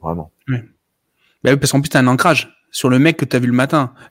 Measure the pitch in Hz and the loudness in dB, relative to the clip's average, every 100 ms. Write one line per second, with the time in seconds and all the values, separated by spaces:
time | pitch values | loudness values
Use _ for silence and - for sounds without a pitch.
0 | 80 85 78 _ - 123 110 _ _ _ | -10 -8 -10 _ -8 -8 -8 _ _ _
1 | _ _ _ _ 123 139 - 139 143 143 | _ _ _ _ 0 0 0 -2 0 0
2 | 127 127 180 143 - _ _ - 127 127 | 2 2 2 0 -4 _ _ -4 0 2
3 | 156 160 135 127 123 123 135 156 131 - | 2 0 -2 -2 0 0 0 0 -2 -8
4 | - | -4